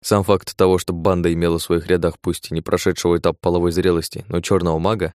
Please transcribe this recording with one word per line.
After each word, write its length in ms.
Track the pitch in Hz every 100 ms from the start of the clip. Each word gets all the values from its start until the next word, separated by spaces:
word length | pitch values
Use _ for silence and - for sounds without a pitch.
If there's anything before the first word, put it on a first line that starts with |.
Сам 220 | - 104
факт 320 | 98 98 - -
того, 220 | 92 92
что 160 | -
банда 400 | 87 85 90 87
имела 260 | 85 85 82
в 40 |
своих 240 | - 85 82
рядах 300 | 90 85 -
пусть 280 | - 85 -
и 40 |
не 80 | 80
прошедшего 560 | 80 90 - 90 87 85
этап 200 | 85 80
половой 320 | 92 87 87
зрелости, 500 | 82 90 85 80 - -
но 100 | 90
черного 400 | - 98 85 80
мага 320 | 87 110 85